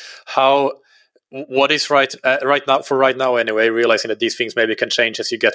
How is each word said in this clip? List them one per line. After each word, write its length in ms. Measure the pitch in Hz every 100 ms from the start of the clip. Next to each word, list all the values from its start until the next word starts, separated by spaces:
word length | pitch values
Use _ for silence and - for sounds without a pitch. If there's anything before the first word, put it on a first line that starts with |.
| - - -
How, 460 | 135 135 143 139 - _ _ _ _ _
w-, 140 | 131 139 131
what 160 | 139
is 200 | 151 -
right, 200 | 143 131 -
uh, 160 | 131 135
right 240 | 131 143 139
now, 160 | 135
for 160 | - 135
right 180 | 135 127
now 200 | 131 120
anyway, 340 | 113 110 113
realizing 400 | 113 117 110 113
that 100 | 107
these 160 | 113 -
things 200 | 113 117
maybe 200 | 110 107
can 140 | 117
change 300 | - 113 110
as 120 | -
you 60 | 113
get 160 | 113